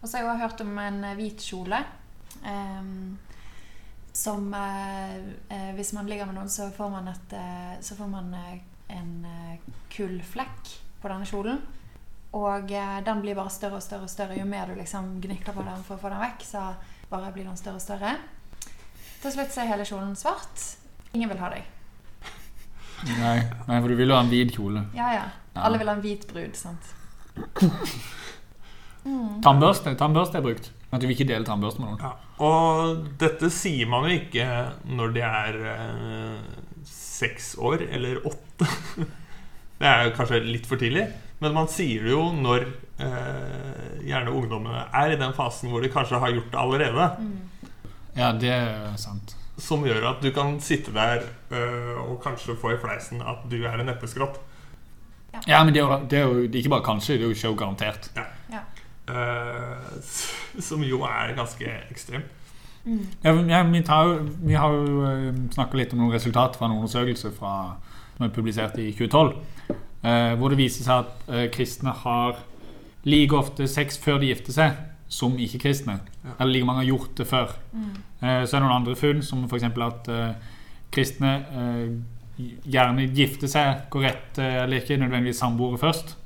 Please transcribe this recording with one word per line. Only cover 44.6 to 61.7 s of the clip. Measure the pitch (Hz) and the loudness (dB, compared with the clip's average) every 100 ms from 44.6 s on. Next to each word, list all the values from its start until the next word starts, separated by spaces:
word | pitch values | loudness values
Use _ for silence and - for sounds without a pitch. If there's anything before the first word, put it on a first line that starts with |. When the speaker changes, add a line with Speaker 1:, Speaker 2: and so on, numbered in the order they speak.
| 110 120 123 | -4 -4 0
Speaker 3:
er | 127 151 | 2 4
i | 156 | 2
den | 131 | 0
fasen | 131 123 120 123 | 0 -2 -2 -2
hvor | 120 | 0
de | 131 | 0
kanskje | 143 127 123 | 0 2 2
har | 127 | 2
gjort | 120 113 | 2 0
det | 127 | 0
allerede. | 127 135 139 120 175 - | 2 4 2 4 2 2
Speaker 1:
Mm. | 214 190 185 - - - - - - 135 | -6 -6 -10 -14 -14 -14 -14 -14 -10 2
Speaker 2:
Ja, | 120 | 2
det | 113 123 | 4 2
er | 123 120 107 104 104 | 2 0 -2 -6 -6
sant. | 104 101 - - - - | -6 -8 -8 -10 -10 -10
Speaker 3:
Som | - 156 143 | -2 2 4
gjør | 110 117 | 4 2
at | 123 | 2
du | 135 | 0
kan | 143 143 147 | 2 0 0
sitte | - 151 - | 0 0 2
der, | 107 113 120 - - - | 2 4 4 -2 -10 -6
eh, | 123 120 120 120 123 | -2 -2 -2 -4 -6
og | 123 123 | -6 -4
kanskje | 143 120 - 117 | -4 -6 -6 -2
få | 117 | 0
i | 117 | 0
fleisen | 113 104 - 120 | -2 -6 -6 -6
at | 117 117 117 | -6 -6 -4
du | 117 | -2
er | 117 117 | -2 -2
en | 127 | -2
epleskrott. | 120 113 131 139 139 - - - - - - - - - | -4 -6 -2 -2 -4 -12 -14 -16 -18 -18 -18 -18 -18 -14
Speaker 1:
Ja. | - - | -8 6
Speaker 2:
Ja, | 151 | 8
men | 160 | 10
det | 147 | 8
er | 139 | 6
jo, | 139 127 | 2 4
det | 143 | 4
er | 139 | 6
jo | 123 120 | 4 4
ikke | 123 127 | 2 4
bare | 131 | 2
kanskje, | 117 107 101 | 4 0 2
det | 135 | 2
er | 117 | 2
jo | 107 | 2
show | 113 | 0
garantert. | 107 101 98 107 101 - - | 0 -2 -2 -2 -4 -8 -8
Speaker 3:
Ja. | - - - | -8 -10 -12
Speaker 1:
Ja. | 220 - - - - - | -12 -10 -12 -14 -14 -8
Speaker 3:
Eh, | 123 120 120 120 120 123 123 127 - | -4 -2 -2 -4 -6 -8 -8 -10 -12
s-, | - - - - - 254 | -8 -6 -6 -6 -10 -8
som | - 151 | -4 -2
jo | 139 127 | 0 0
er | 123 113 113 123 | 0 0 -2 -2
ganske | 117 - 110 | -4 -4 -8